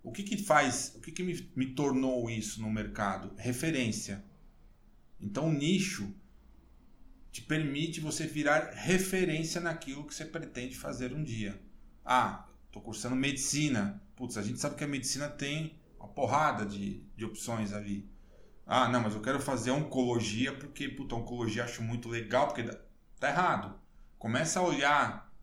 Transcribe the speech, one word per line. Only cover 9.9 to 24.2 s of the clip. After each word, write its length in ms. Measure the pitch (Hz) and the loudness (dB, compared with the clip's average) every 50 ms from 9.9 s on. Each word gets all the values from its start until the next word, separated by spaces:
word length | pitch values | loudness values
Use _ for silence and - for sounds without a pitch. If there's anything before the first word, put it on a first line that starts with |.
| 135 143 147 | -8 -8 -8
que 80 | - - | -10 -8
você 120 | - 156 | -10 -10
pretende 520 | 156 - 247 247 - - 127 123 127 - | -8 -8 -8 -8 -8 -8 -8 -8 -8 -8
fazer 360 | - - - 139 120 127 123 127 | -8 -8 -8 -6 -4 -4 -4 -2
um 100 | 151 156 | -4 -4
dia. 400 | 127 113 110 107 98 101 - - - - - - - - - - | -2 -2 -4 -4 -4 -6 -8 -14 -18 -20 -20 -20 -20 -20 -16 -2
Ah, 440 | - 123 127 117 101 101 - - - - - - - - | 4 4 4 4 4 0 -6 -12 -16 -20 -20 -20 -16 -16
tô 80 | 107 | -14
cursando 340 | - 113 107 - - 123 127 | -10 -10 -8 -6 -4 -2 0
medicina. 880 | 131 135 139 139 - - - - 143 151 147 127 110 98 101 - - - - - | 2 2 2 0 0 0 0 2 2 2 2 4 2 2 0 -2 -6 -12 -18 -12
Putz, 200 | - 127 - - | -10 -8 -6 -4
a 60 | 110 101 | -4 -2
gente 160 | 110 123 - | -2 -2 -2
sabe 160 | - 147 - | -2 -4 -2
que 80 | - 151 | -2 -4
a 60 | 143 | -2
medicina 400 | 143 139 - - - 127 147 147 | -2 -2 -2 -2 -2 -2 -4 -6
tem 500 | - - 147 143 147 156 160 160 - - - - - | -4 -4 -4 -2 -2 -2 -4 -6 -8 -14 -20 -20 -20
uma 120 | - - - | -18 -18 -12
porrada 580 | - - 135 117 127 147 156 147 127 107 107 | -2 -2 0 4 4 4 4 4 2 2 -2
de, 400 | 98 101 101 101 101 98 - - - - | -4 -4 -4 -4 -4 -4 -6 -10 -14 -10
de 100 | - 110 | -6 -6
opções 480 | 107 107 - - - 117 110 107 101 104 | -6 -6 -6 -4 -4 -2 -2 -2 -2 -2
ali. 380 | 104 104 104 98 101 101 - - - - - - - - - - - - | -6 -4 -4 -6 -6 -6 -10 -16 -20 -20 -20 -20 -20 -20 -20 -20 -20 -4
Ah, 220 | - - 123 127 120 | 2 4 6 6 6
não, 120 | 123 123 | 4 4
mas 140 | 113 107 104 | 2 2 0
eu 60 | 107 | 0
quero 180 | - 131 139 139 | 0 0 0 2
fazer 320 | - - 135 123 107 123 | 2 0 0 0 2 2
oncologia 840 | 127 147 151 - - 135 127 120 120 117 104 98 104 113 131 139 135 | 2 2 0 0 2 2 4 4 4 2 2 2 2 2 0 0 0
porque, 360 | - - - - - 147 - | -6 -10 -12 -8 -6 -6 -6
puta, 260 | 127 - 135 120 120 | -4 -6 -6 -4 -4
oncologia 480 | 117 110 120 123 120 117 113 104 117 120 | -4 -4 -4 -4 -2 -2 0 0 0 -2
eu 40 | |
acho 180 | 117 - - 113 | -2 -4 -4 -4
muito 240 | 113 120 113 - 117 | -2 -2 -4 -4 -4
legal, 400 | 117 117 110 101 123 127 147 147 | -4 -4 -2 2 4 4 4 4
porque 160 | - - 113 | 2 -2 -4
dá, 120 | 113 - - - - - - - - - - | -4 -4 -10 -14 -20 -20 -20 -20 -20 -10 -2
tá 80 | - 143 | 0 2
errado. 500 | 147 170 185 175 143 101 101 98 - - - - - - - - - | 2 4 4 4 2 2 -2 -6 -10 -14 -18 -20 -20 -20 -20 -20 -18
Começa 400 | - | -8